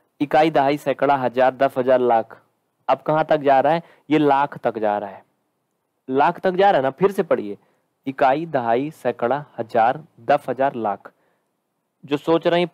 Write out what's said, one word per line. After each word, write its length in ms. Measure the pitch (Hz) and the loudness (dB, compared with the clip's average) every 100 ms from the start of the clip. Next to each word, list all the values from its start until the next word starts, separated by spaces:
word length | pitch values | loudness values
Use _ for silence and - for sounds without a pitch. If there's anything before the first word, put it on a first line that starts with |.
| _ _ | _ _
इकाई, 300 | 143 156 160 | 0 2 2
दहाई, 280 | 151 139 147 | 2 0 0
सैकड़ा, 380 | 143 127 139 139 | -4 -2 0 0
हजार, 380 | 123 120 127 | 0 2 0
दस 200 | 127 135 - | 2 -2 0
हजार, 220 | 127 127 | 0 2
लाख। 400 | 123 117 110 - _ _ _ _ - | 4 2 0 -10 _ _ _ _ -4
अब 140 | 131 | -2
कहाँ 220 | - 156 | 0 -2
तक 160 | 156 156 | 0 0
जा 180 | 139 135 | 2 4
रहा 120 | 139 | 4
है? 100 | 165 - _ - | 0 -4 _ -2
ये 80 | 151 | 2
लाख 380 | 147 139 143 - | 4 2 0 -4
तक 200 | 120 107 | -6 -2
जा 180 | 104 104 | -2 -2
रहा 120 | 101 | -6
है, 120 | 98 _ _ _ _ _ _ _ _ - | -12 _ _ _ _ _ _ _ _ -4
लाख 320 | 135 156 175 | 0 0 0
तक 140 | 190 | -4
जा 160 | 180 196 | 2 2
रहा 60 | 165 | 4
है 60 | |
ना। 80 | 131 | 0
फिर 220 | - 196 | 0 -2
से 100 | 202 | -2
पढ़िए, 340 | 175 120 104 98 _ _ _ _ 135 | -2 -2 -4 -12 _ _ _ _ -12
इकाई, 400 | 135 135 147 170 | -2 0 0 -2
दहाई, 440 | 143 117 120 147 | -4 -2 -2 -2
सैकड़ा, 520 | - 123 120 120 139 143 - | -6 -6 -4 -4 -4 -6 -12
हजार, 440 | 113 117 113 151 - _ | -4 0 0 -2 -10 _
दस 260 | 117 143 - | -2 -2 -2
हजार, 260 | 123 139 127 | -4 -4 -2
लाख। 360 | 107 98 - - _ _ _ _ _ _ _ _ | -6 -6 -12 -20 _ _ _ _ _ _ _ _
जो 120 | 135 143 | -8 -6
सोच 300 | - 165 170 | 0 0 0
रहे 140 | 170 | 0
हैं, 80 | 175 | -2